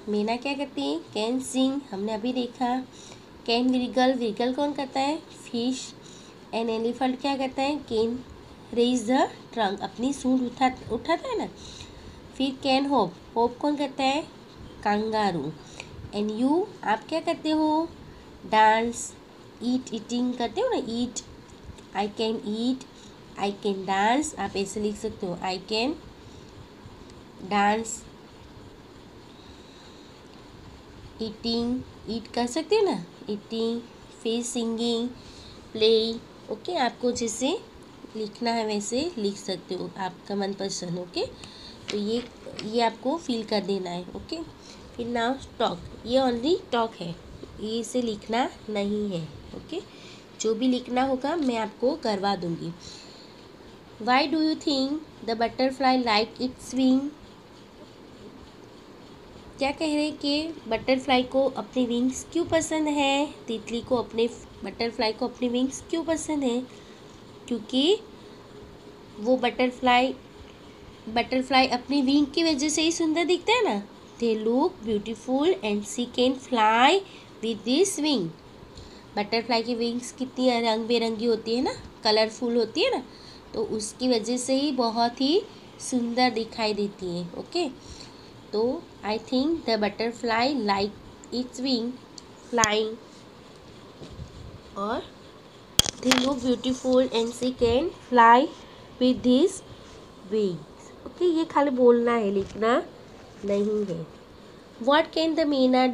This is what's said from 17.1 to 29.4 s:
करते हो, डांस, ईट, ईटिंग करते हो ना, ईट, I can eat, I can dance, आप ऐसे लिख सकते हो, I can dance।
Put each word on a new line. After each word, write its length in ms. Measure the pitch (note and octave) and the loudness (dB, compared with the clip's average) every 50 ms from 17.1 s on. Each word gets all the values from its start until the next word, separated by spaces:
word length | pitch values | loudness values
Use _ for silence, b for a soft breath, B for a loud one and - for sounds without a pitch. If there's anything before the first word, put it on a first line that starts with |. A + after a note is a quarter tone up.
| D#4+ D#4+ | -4 -2
करते 300 | D#4+ E4+ D#4+ D#4+ - D#4 | -2 -2 -2 -2 0 0
हो, 380 | D#4 D#4 D#4 D#4 D4+ D#4+ E4 E4 - - - - - - - - - - - | 2 2 4 4 4 2 0 -2 -6 -12 -18 -18 -18 -20 -20 -20 -18 -16 -6
डांस, 640 | F3+ A3 G#3+ A3 A3 A3 A3+ A#3 A#3+ A#3 - - - - - - - - - - - - - | 2 4 6 8 8 6 6 2 0 -2 -4 -8 -10 -12 -16 -20 -20 -20 -20 -20 -20 -14 -6
ईट, 320 | A3 B3 B3+ B3+ - - A3 | -2 -2 0 -2 -2 -4 -8
ईटिंग 400 | G#3+ - - A#3+ A#3+ B3 B3 A#3+ | -8 -6 -4 -2 0 0 0 0
करते 260 | B3 A#3+ A#3 - F#4+ | -2 -2 -2 0 0
हो 80 | B4 B4+ | 0 2
ना, 140 | G#4+ D4+ B3+ A3 | 2 0 -2 -2
ईट, 320 | A#3 A#3+ B3 B3 - - - - - - - - - - - - - - - - - | -2 -2 -2 -2 -4 -8 -12 -12 -16 -20 -20 -20 -20 -18 -18 -18 -18 -18 -16 -8 -4
I 120 | F#3+ G#3 G#3 G#3 - | -4 -4 -2 -2 -2
can 240 | A3 A3 A3+ - - | -2 -2 -2 -2 -4
eat, 400 | G#3 G#3+ A3 A#3 B3+ C4 B3+ - - B B B B - - - - - - | -4 -2 0 0 0 0 -2 -4 -12 B B B B -20 -20 -20 -16 -8 -4
I 120 | G3 G3+ G3+ - - | -4 -4 -4 -2 -2
can 200 | G#3 G3 F#3+ F#3 | -2 -2 -2 -2
dance, 520 | G3 F#3+ F#3+ G3+ A3 B3 D4 D4+ - - - | -2 0 2 4 4 4 2 0 -2 -4 -6
आप 180 | G3 G3 - | -6 -4 -4
ऐसे 240 | G3 G3 G3 - G#3+ | -4 -4 -4 -4 -4
लिख 160 | G#3 G#3+ G#3 | -4 -4 -4
सकते 300 | - - G#3+ G#3+ - G3+ | -4 -6 -8 -6 -6 -6
हो, 120 | F3+ F3 F3 - | -6 -6 -4 -4
I 140 | F#3+ F#3 F#3 F#3 - | -4 -4 -6 -4 -4
can 200 | A3 A3 A#3+ C#4+ F4 - - - - - - - - - - - - - - - - - - - - - - - - - - - - - - F#3 | -2 0 0 0 -2 -6 -10 -16 -20 -20 -20 -20 -20 -20 -20 -20 -20 -20 -20 -20 -20 -20 -20 -20 -20 -20 -20 -20 -20 -20 -20 -20 -18 -14 -8 -2
dance। 360 | G#3 G3+ G3+ G#3 G#3+ A3+ A3+ - - - - - - - - - - - - - - - - - - - - - - - - - - - - - - - | 0 2 4 4 2 2 -2 -4 -8 -10 -12 -16 -20 -20 -20 -20 -20 -20 -20 -20 -20 -20 -20 -20 -20 -20 -20 -20 -20 -20 -20 -20 -20 -20 -20 -20 -20 -20